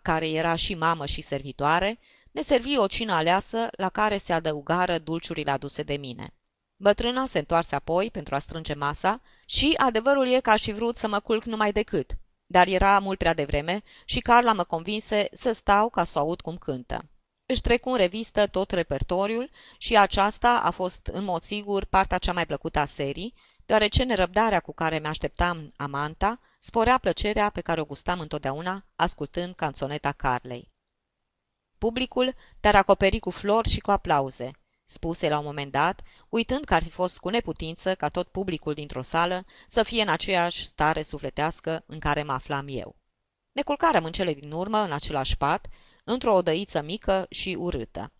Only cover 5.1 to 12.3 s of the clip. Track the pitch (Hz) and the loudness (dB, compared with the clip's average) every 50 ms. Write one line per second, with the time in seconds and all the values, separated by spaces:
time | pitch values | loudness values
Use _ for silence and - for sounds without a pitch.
5.1 | 160 165 - - 165 156 147 143 139 135 143 139 - - 151 147 143 143 143 131 | -4 -4 -4 -6 -6 -4 -2 -2 -2 -2 -2 -4 -6 -6 -4 -4 -4 -6 -6 -8
6.1 | 120 - - - - _ _ _ _ _ _ _ _ - 190 202 208 - - 240 | -12 -12 -14 -16 -16 _ _ _ _ _ _ _ _ 0 4 4 4 4 2 -2
7.1 | 247 254 262 262 - 175 147 - 170 165 170 - - 143 - - 160 175 196 226 | 0 0 -2 -2 -2 -2 0 2 2 0 0 0 -2 -4 -2 0 0 0 0 -2
8.1 | - 190 147 - 139 139 - - 151 160 160 - 151 147 147 143 151 - - 185 | -4 -8 -8 -4 -4 -4 -4 -6 -10 -8 -6 -6 -4 -2 -2 -2 -2 0 0 0
9.1 | 214 254 - _ _ _ _ - - - 269 294 320 - - 254 233 220 220 262 | 0 -2 -4 _ _ _ _ -4 0 2 4 4 4 4 2 2 2 2 4 4
10.1 | 277 277 262 254 247 254 254 - 214 220 - 233 208 202 226 233 240 - - 214 | 4 4 4 4 4 2 4 4 2 2 2 -2 -4 -2 -2 -2 -2 -2 -2 -2
11.1 | 208 208 - - 233 220 - 233 226 214 214 208 202 208 208 - - 170 131 - | -2 -2 0 0 0 0 0 -2 -2 0 0 0 0 0 -2 -2 -2 -4 -4 -4
12.1 | - - - _ | -6 -10 -10 _